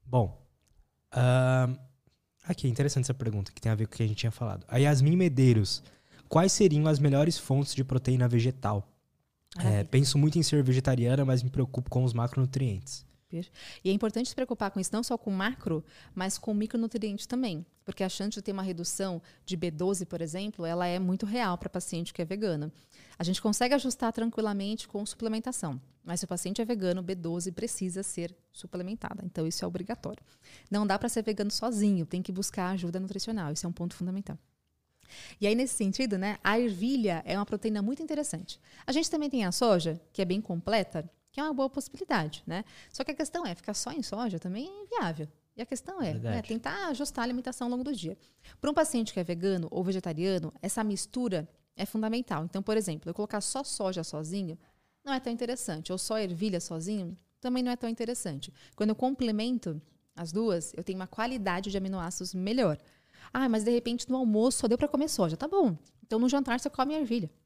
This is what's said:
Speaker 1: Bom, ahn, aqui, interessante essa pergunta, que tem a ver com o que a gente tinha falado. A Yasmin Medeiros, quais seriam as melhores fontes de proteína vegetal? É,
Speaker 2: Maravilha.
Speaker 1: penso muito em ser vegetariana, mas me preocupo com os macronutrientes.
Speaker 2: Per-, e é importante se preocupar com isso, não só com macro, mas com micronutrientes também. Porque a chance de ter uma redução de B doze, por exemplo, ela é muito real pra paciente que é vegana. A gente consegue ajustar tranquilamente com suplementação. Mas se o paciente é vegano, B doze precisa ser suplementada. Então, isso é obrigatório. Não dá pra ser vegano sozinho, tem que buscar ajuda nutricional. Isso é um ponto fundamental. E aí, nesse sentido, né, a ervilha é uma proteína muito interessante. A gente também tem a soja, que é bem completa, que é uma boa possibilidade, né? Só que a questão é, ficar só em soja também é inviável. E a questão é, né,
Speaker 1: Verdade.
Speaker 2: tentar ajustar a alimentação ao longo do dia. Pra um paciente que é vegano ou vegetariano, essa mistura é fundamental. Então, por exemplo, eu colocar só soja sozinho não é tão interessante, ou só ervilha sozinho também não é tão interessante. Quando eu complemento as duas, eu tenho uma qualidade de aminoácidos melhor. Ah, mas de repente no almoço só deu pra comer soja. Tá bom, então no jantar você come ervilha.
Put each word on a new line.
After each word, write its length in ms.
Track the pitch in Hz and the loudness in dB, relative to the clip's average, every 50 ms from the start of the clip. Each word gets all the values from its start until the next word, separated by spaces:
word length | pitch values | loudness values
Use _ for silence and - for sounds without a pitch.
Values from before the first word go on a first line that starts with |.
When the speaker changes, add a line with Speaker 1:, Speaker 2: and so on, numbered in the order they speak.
| _ | _
Speaker 1:
Bom, 360 | - 120 127 110 90 - - - _ _ _ _ _ _ - _ _ _ _ _ _ | 4 4 4 4 4 -2 -12 -18 _ _ _ _ _ _ -20 _ _ _ _ _ _
ahn, 640 | - 127 123 127 127 127 127 127 131 127 127 123 131 - - - _ _ _ _ _ _ _ _ _ _ - | 2 4 6 6 6 6 6 6 6 4 4 2 0 -4 -8 -20 _ _ _ _ _ _ _ _ _ _ -6
aqui, 240 | - 180 - - 131 | -6 -4 0 0 0
interessante 340 | 113 - 139 143 - 135 127 | 2 4 2 2 2 2 0
essa 100 | - 131 | 0 -2
pergunta, 380 | 135 123 113 104 104 95 - | -2 -2 -2 0 -2 -4 -4
que 80 | - - | -8 -4
tem 100 | - 113 | 0 0
a 60 | 110 | 2
ver 120 | 104 110 | 2 0
com 60 | - - | -2 0
o 40 | |
que 60 | - 117 | 0 0
a 40 | |
gente 100 | 107 107 - | 0 0 0
tinha 120 | - 117 | -2 -2
falado. 320 | 110 - 123 110 95 92 - - | -2 -2 -4 -4 -4 -8 -8 0
A 80 | - | 2
Yasmin 400 | 127 139 147 147 131 131 147 170 | 4 6 6 8 8 8 6 8
Medeiros, 680 | 180 185 175 135 127 131 127 117 107 101 - - - - - - _ _ _ - - _ - | 6 6 4 6 8 8 8 8 8 6 2 -2 -6 -6 -16 -20 _ _ _ -20 -20 _ 2
quais 240 | - 160 180 196 - | 4 4 6 6 6
seriam 340 | - 196 180 151 147 151 | 8 6 8 8 6 6
as 100 | 156 156 | 6 6
melhores 400 | 135 147 143 135 139 151 170 165 | 6 6 6 6 6 6 4 4
fontes 380 | - - - 135 139 143 - - | 0 0 2 2 4 4 2 0
de 80 | - 131 | -2 0
proteína 420 | 131 131 127 - 127 127 127 123 | 2 2 2 4 4 4 4 4
vegetal? 600 | 120 120 117 113 131 131 - - 101 107 101 - _ _ _ _ _ _ _ _ _ _ _ _ _ - | 6 6 4 4 4 0 0 -2 0 0 0 -2 _ _ _ _ _ _ _ _ _ _ _ _ _ -6
É, 60 | 175 123 | 2 4
Speaker 2:
Maravilha. 220 | 117 104 104 92 | 4 4 4 2
Speaker 1:
penso 320 | - - 127 143 131 - | 4 4 4 4 6 4
muito 220 | 147 143 156 151 175 | 6 4 6 6 4
em 40 | 151 | 4
ser 200 | - - 147 135 | 4 4 4 6
vegetariana, 640 | 131 127 131 131 139 131 123 117 120 131 139 139 | 6 4 4 4 4 4 4 4 4 4 4 4
mas 180 | 131 131 127 120 | 4 4 4 2
me 60 | 127 | 0
preocupo 400 | 131 - 131 131 - 131 127 - | 2 0 0 0 0 -4 -4 0
com 160 | - 127 131 | 2 2 2
os 80 | 123 113 | 2 2
macronutrientes. 920 | 117 120 123 - 135 131 127 - 135 135 120 98 92 - - - - - _ _ _ _ | 2 0 0 2 2 2 2 2 0 0 0 0 -2 -6 -10 -14 -14 -14 _ _ _ _
Speaker 2:
Per-, 220 | _ - 165 175 - _ - - - - - _ | _ -8 -8 -8 -8 _ -20 -18 -18 -18 -4 _
e 60 | 185 | 0
é 20 | |
importante 380 | 196 208 - 220 208 226 254 - | 2 2 2 0 0 0 -2 -2
se 60 | - | -2
preocupar 360 | - 254 - 240 - 214 196 | -4 -2 -2 -2 -2 -2 -2
com 80 | - 196 | -2 -2
isso, 120 | 185 - - | -2 -2 -2
não 100 | 214 240 | -2 0
só 140 | - 247 | -2 -4
com 120 | 226 - 208 | -4 -2 -2
macro, 520 | 196 185 190 226 262 - - 185 160 156 - - - - - - - | -2 0 0 -2 -2 -4 -4 -2 -2 -2 -4 -8 -20 -20 -20 -12 -6
mas 220 | 185 180 190 - | -4 -4 -4 -4
com 160 | - - 226 214 | -4 -4 -2 -2
micronutrientes 720 | 208 214 220 - 233 226 220 - 226 214 208 196 208 - | 0 -2 0 -2 -2 -2 -2 -2 -4 -4 -4 -4 -6 -6
também. 400 | - 240 254 262 220 170 151 170 _ _ _ _ | -4 -4 -2 -2 -2 -4 -6 -8 _ _ _ _
Porque 200 | - 185 - 196 | -12 -4 -4 -4
a 60 | 185 | -4
chance 220 | - - 196 208 | -2 -4 -4 -6
de 100 | 214 208 | -6 -6
ter 120 | 196 - 196 | -6 -4 -4
uma 100 | 190 190 | -2 -2
redução 580 | 190 180 165 175 175 - - 196 190 180 170 - - - _ _ | -4 -4 -4 -4 -6 -4 -4 -4 -4 -4 -6 -8 -12 -20 _ _
de 120 | - 185 | -6 -6
B 120 | 165 175 175 | -4 -2 -4
doze, 340 | 156 151 180 190 202 180 185 | -2 0 0 0 0 0 -4
por 160 | - - 160 | -6 -6 -6
exemplo, 440 | 165 156 156 185 202 214 214 - 170 | -6 -4 -4 -6 -6 -6 -6 -4 -4
ela 200 | 165 170 175 180 | -2 0 0 0
é 120 | 175 175 185 | 0 0 0
muito 260 | 190 180 185 190 - | 2 2 2 0 0
real 320 | 202 214 247 233 190 180 | -2 0 0 0 0 0
pra 120 | 175 - 185 | -2 -4 -6
paciente 440 | - 180 - - - 165 170 - - | -6 -6 -6 -4 -6 -6 -6 -6 -4
que 80 | - | -6
é 40 | 175 | -4
vegana. 460 | 160 185 208 220 202 165 147 151 156 - - _ _ - - - - - _ | -4 -2 -2 0 0 0 -2 -2 -6 -8 -14 _ _ -20 -20 -20 -20 -8 _
A 40 | 175 | -2
gente 180 | 170 185 - | 0 0 0
consegue 320 | - 220 208 - 247 247 285 | 0 0 2 2 2 2 2
ajustar 400 | 277 262 262 - - 254 226 226 | 2 2 -2 -2 0 -2 -2 0
tranquilamente 720 | - 226 233 226 - 220 214 208 196 196 202 220 226 - | 0 -2 -2 0 0 0 0 0 -2 -2 -4 -4 -6 -8
com 180 | - - 202 208 | -8 -6 -6 -6
suplementação. 760 | - - - 233 220 214 220 226 254 247 - - 160 135 127 - _ _ _ _ | -6 -6 -6 -4 -2 -2 -2 -4 -4 -6 -4 -4 -4 -6 -6 -10 _ _ _ _
Mas 180 | 165 170 175 | -6 -6 -6
se 40 | - | -4
o 20 | |
paciente 340 | - 180 180 - 185 202 - | -4 -6 -6 -4 -4 -2 -2
é 40 | 233 | -2
vegano, 360 | 220 247 208 185 180 175 185 | -2 -2 0 2 0 0 0
B 140 | 180 175 196 | -2 -4 -6
doze 360 | 180 160 165 170 175 170 185 | -4 -4 -4 -4 -2 -4 -6
precisa 500 | 170 - 220 240 - - 190 185 175 190 | -6 -6 -6 -6 -4 -4 -4 -4 -4 -4
ser 320 | 196 - - - 170 170 180 _ _ _ | -6 -6 -6 -6 -6 -8 -8 _ _ _
suplementada. 720 | _ - - 175 - 180 180 185 220 - - - - - 190 | _ -18 -16 -12 -8 -8 -6 -6 -6 -8 -8 -10 -8 -8 -8
Então, 200 | 180 - 170 160 | -6 -4 -2 -2
isso 180 | 160 160 - - | -2 -2 -2 -4
é 40 | |
obrigatório. 560 | 180 175 185 180 - 233 - - - - - - _ _ _ _ - - - - - | -4 -4 -6 -6 -6 -8 -8 -8 -10 -10 -10 -18 _ _ _ _ -20 -20 -20 -8 -4
Não 160 | 196 208 208 | 0 0 2
dá 100 | 202 190 | 2 2
pra 120 | 202 - 240 | 0 0 -2
ser 120 | - 233 | -2 -2
vegano 300 | 214 220 208 196 208 208 | -2 -2 -2 -2 -2 -2
sozinho, 540 | - - - 254 240 208 208 208 196 175 160 | -2 -2 -2 0 0 4 4 4 4 4 0
tem 160 | - - 180 | -2 -4 -4
que 100 | 180 - | -4 -4
buscar 380 | 185 185 202 - - 208 180 180 | -4 -4 -4 -4 -4 -2 -2 -2
ajuda 280 | 190 185 180 170 170 | -2 -2 -4 -4 -4
nutricional. 540 | 185 190 190 202 - - 226 226 214 170 143 | -4 -6 -6 -6 -8 -6 -4 -4 -4 -2 -4
Isso 140 | 151 - - | -4 -4 -4
é 40 | 170 | -6
um 40 | 175 | -4
ponto 200 | - 170 180 - | -4 -6 -6 -6
fundamental. 440 | - 175 180 185 196 202 - 151 - _ _ _ _ _ _ _ _ _ _ _ _ _ - - - - - - _ | -6 -6 -4 -4 -6 -6 -8 -10 -12 _ _ _ _ _ _ _ _ _ _ _ _ _ -20 -20 -18 -18 -18 -6 _
E 80 | 208 | 2
aí, 80 | 202 220 | 2 4
nesse 180 | 240 269 254 - | 2 2 0 0
sentido, 440 | - 202 190 190 - 269 233 202 | 0 0 0 2 2 0 0 2
né, 200 | 185 190 208 208 - - | 0 0 -2 -2 0 2
a 140 | 190 208 233 | 2 4 4
ervilha 640 | 247 233 196 175 208 247 277 262 220 196 170 160 - | 2 2 0 0 0 0 2 2 2 2 0 -2 -2
é 120 | - 180 | -2 -2
uma 80 | 196 208 | -2 0
proteína 360 | - - 202 - 220 214 208 | -2 -4 -2 -2 -2 0 0
muito 200 | 196 214 269 - | 0 -2 -2 -4
interessante. 580 | 320 302 311 294 302 - - 160 185 - - _ _ - - - - | -4 -4 -4 -4 -4 -4 -6 -8 -10 -12 -16 _ _ -20 -20 -10 -4
A 60 | - | 0
gente 180 | 262 302 339 - | 0 2 2 2
também 200 | - 311 294 285 | 0 -2 -2 0
tem 140 | 285 254 208 | 0 0 0
a 60 | 180 | 0
soja, 480 | 180 - 247 233 196 175 160 170 156 170 - _ _ | 2 2 4 6 6 4 4 0 -4 -4 -10 _ _
que 80 | - | -2
é 40 | 190 | 0
bem 140 | 175 180 208 | 0 0 -2
completa, 680 | 214 - 180 170 - - 214 220 185 - - 160 151 175 _ _ _ _ | -2 -4 -6 -4 -2 0 0 0 0 -2 -6 -10 -10 -10 _ _ _ _
que 80 | _ 269 | _ -4
é 40 | 294 | -4
uma 100 | 311 294 | -2 0
boa 160 | 247 269 269 | 0 -2 -2
possibilidade, 720 | - 285 254 - - - 381 - 277 196 156 156 - - _ | -2 -6 -8 -8 -10 -12 -4 0 0 0 0 -2 -6 -10 _
né? 160 | - 160 185 220 - - - - - | -8 -8 -8 -8 -10 -16 -20 -20 -18
Só 120 | - - 277 | -10 -8 -6
que 80 | - | -6
a 20 | 294 | -4
questão 300 | - 311 - - 349 349 | -4 -4 -4 -4 -6 -6
é, 80 | 220 175 | -6 -8
ficar 200 | - - - 208 | -8 -8 -8 -6
só 180 | - - 240 | -6 -6 -6
em 100 | 285 320 | -6 -6
soja 380 | 240 - - 214 240 226 180 165 | -6 -6 -4 -4 -4 -2 -4 -4
também 280 | - 180 180 214 277 | -6 -6 -6 -6 -8
é 160 | 370 392 415 415 | -10 -12 -14 -12
inviável. 440 | 381 453 466 247 170 160 151 151 151 _ _ _ _ _ | -6 -4 -2 -2 -2 -4 -6 -8 -10 _ _ _ _ _
E 60 | - | -12
a 40 | 226 | -8
questão 360 | _ 269 247 - - 392 370 | _ -8 -8 -8 -10 -6 -4
é, 120 | 269 170 117 | -4 -4 -2
né, 60 | 113 | -4
Speaker 1:
Verdade. 280 | 117 117 107 - - | -2 -2 -2 -4 -4
Speaker 2:
tentar 400 | - 220 233 233 269 320 403 392 | -4 -6 -6 -4 -6 -6 -4 -4
ajustar 360 | 339 277 220 285 277 - - 233 | -4 -2 -4 -4 -6 -4 -4 -4
a 20 | |
alimentação 420 | 247 247 247 247 254 247 - 247 | -2 -2 -4 -4 -6 -6 -4 -4
ao 40 | 240 | -4
longo 120 | 247 247 254 | -2 -2 -2
do 100 | 277 285 | -4 -4
dia. 240 | 196 170 160 185 _ _ _ _ _ _ - - _ | -4 -6 -8 -8 _ _ _ _ _ _ -20 -10 _
Pra 100 | - 285 | -2 2
um 20 | 302 | 4
paciente 380 | 339 311 302 - 233 226 208 - | 4 2 4 2 0 0 0 -2
que 60 | 190 | -4
é 40 | 175 | -2
vegano 440 | 175 180 165 180 196 190 180 170 - | -2 -2 0 0 0 0 0 -2 -2
ou 120 | - - 180 | -2 -2 0
vegetariano, 680 | 185 190 185 - 175 160 151 175 190 190 180 165 156 - - | 0 0 0 -2 -4 -2 0 0 0 0 0 -2 -4 -8 -6
essa 220 | - 196 - 226 220 | -6 -4 -2 -2 0
mistura 640 | 214 202 185 - - - 254 247 240 190 160 156 - _ _ _ _ _ | -2 -2 -2 -4 -4 -4 -2 0 0 0 -2 -4 -6 _ _ _ _ _
é 100 | - 185 | -8 -8
fundamental. 580 | - - 214 220 220 226 247 254 - 190 147 160 | -4 -2 -2 -2 0 -2 -2 -2 -4 -4 -4 -4
Então, 180 | 170 - 190 202 | -4 -6 -6 -2
por 140 | - 214 | 0 0
exemplo, 320 | 220 202 185 156 156 - 165 | 0 0 -2 -6 -6 -6 -8
eu 40 | 170 | -6
colocar 280 | - 208 208 - 208 | -6 -6 -4 -4 -4
só 220 | 196 - - 262 285 | -4 -4 -4 -6 -6
soja 400 | - - - 208 190 185 180 160 | -6 -4 -2 -2 -2 -2 -4 -6
sozinho 540 | - - 151 156 156 185 202 190 165 160 - _ _ _ _ _ _ _ _ _ | -6 -6 -8 -6 -4 -4 -4 -4 -4 -8 -12 _ _ _ _ _ _ _ _ _
não 80 | 277 269 | -4 -4
é 60 | 262 | -4
tão 120 | 262 247 | -2 -4
interessante, 600 | 233 233 247 233 254 254 - - 165 156 165 - | -4 -4 -4 -4 -4 -6 -4 -6 -6 -6 -6 -6
ou 60 | 180 | -6
só 200 | 190 - - 220 220 | -6 -4 -4 -2 -2
ervilha 400 | 214 185 175 165 208 214 185 170 | -2 -2 -2 -2 0 0 0 -2
sozinho 580 | 170 - 170 160 160 190 214 208 180 170 180 - _ _ _ _ | -4 -4 -8 -6 -4 -4 -4 -4 -4 -6 -10 -12 _ _ _ _
também 240 | - 254 247 254 247 | -4 -2 0 0 0
não 80 | 247 | 0
é 40 | 247 | -2
tão 120 | 240 - 226 | -2 -4 -6
interessante. 640 | 226 - 233 220 247 - - 185 147 135 - - - - - - _ | -4 -4 -4 -4 -4 -4 -6 -6 -6 -6 -10 -12 -16 -20 -20 -20 _
Quando 140 | - 208 214 | 0 2 2
eu 60 | 214 | 2
complemento 840 | - 254 254 277 - 262 226 214 214 220 247 254 233 - 180 156 151 - _ _ _ _ _ _ | 2 0 0 0 0 0 0 0 0 0 0 -2 -2 -2 -4 -6 -6 -10 _ _ _ _ _ _
as 160 | 165 170 160 | -10 -8 -4
duas, 420 | 160 208 233 226 185 170 160 - - | -2 0 2 2 2 0 -2 -6 -10
eu 80 | - 175 | -8 -6
tenho 160 | - 190 185 | -6 -6 -6
uma 80 | 185 | -8
qualidade 640 | 185 - - 220 240 262 247 196 190 175 185 196 202 | -10 -4 -4 -4 -2 -2 -2 -2 -2 -2 -2 -2 -2
de 60 | 190 | -4
aminoácidos 560 | 196 190 190 190 185 170 175 - - 180 180 - | -2 -2 -2 -4 -4 -4 -6 -6 -8 -8 -6 -4
melhor. 440 | 185 185 202 226 269 240 170 151 - - _ _ _ _ _ _ - - - | -4 -2 0 2 4 4 4 2 0 -6 _ _ _ _ _ _ -20 -20 -6
Ah, 160 | - 254 269 | -2 0 2
mas 160 | 254 226 220 214 | 2 2 2 4
de 80 | 233 | 4
repente 380 | 240 240 240 240 240 240 - - | 2 2 2 0 -4 -4 -2 -2
no 80 | 254 | 0
almoço 420 | 262 262 226 214 214 226 262 254 - | 2 4 4 4 6 6 4 4 2
só 80 | - | 2
deu 100 | 226 233 | 2 4
pra 100 | 240 294 | 4 2
comer 200 | 294 - 262 294 | 2 2 0 0
soja. 300 | 311 - - 190 160 160 | 0 2 2 2 0 0
Tá 100 | - 269 | -2 -4
bom, 300 | 311 381 392 339 226 165 151 - - _ _ - | 0 4 4 4 4 4 0 -8 -20 _ _ -8
então 140 | _ 220 220 | _ 0 2
no 80 | 240 | 4
jantar 320 | 254 277 285 269 - 233 254 | 4 4 2 2 0 -2 -2
você 100 | - 277 | -2 -4
come 240 | - - 262 277 302 | 0 0 0 0 2
ervilha. 360 | 311 294 220 233 240 180 151 _ _ _ | -2 0 0 0 -2 -2 -4 _ _ _